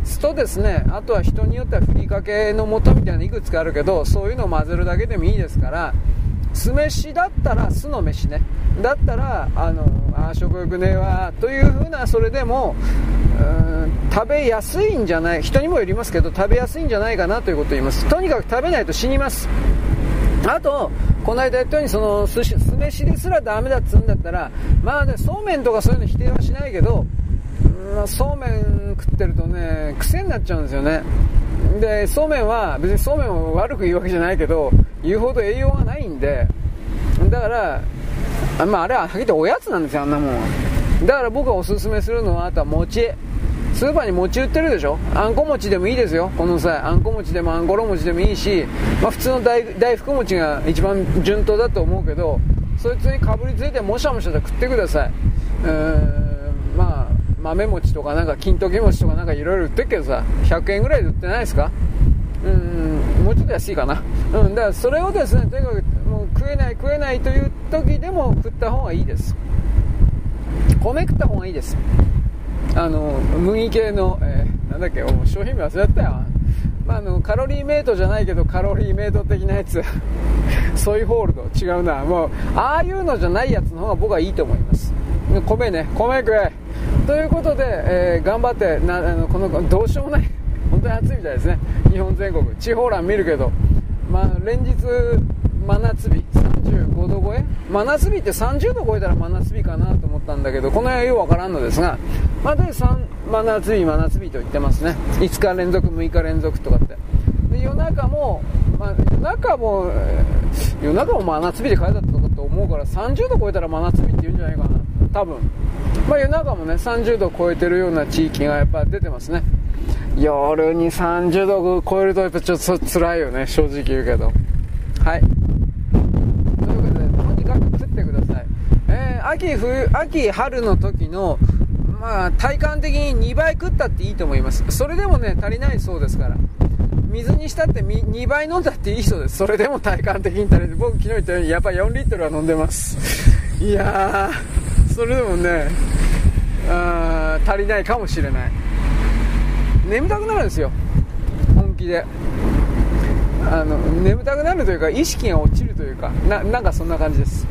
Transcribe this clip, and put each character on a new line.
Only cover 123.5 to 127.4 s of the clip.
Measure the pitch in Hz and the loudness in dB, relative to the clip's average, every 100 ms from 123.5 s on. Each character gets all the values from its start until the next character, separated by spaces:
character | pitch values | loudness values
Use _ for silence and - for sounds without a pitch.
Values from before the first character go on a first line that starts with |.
| - | 2
直 | 147 143 | 2 0
言 | 135 131 | 0 0
う | 120 | 2
け | 117 | 2
ど。 | 110 - - - - - - - 156 | 4 2 2 -2 -2 -4 -4 2 2
は | 165 | 4
い。 | |
と | - | 4
い | |
う | - - - - - - - - - - - - - - - | 4 2 0 0 -2 0 2 2 2 2 2 2 0 0 0
こ | - | 2
と | - | 2
で、 | - - | 2 2
と | - 185 | 2 2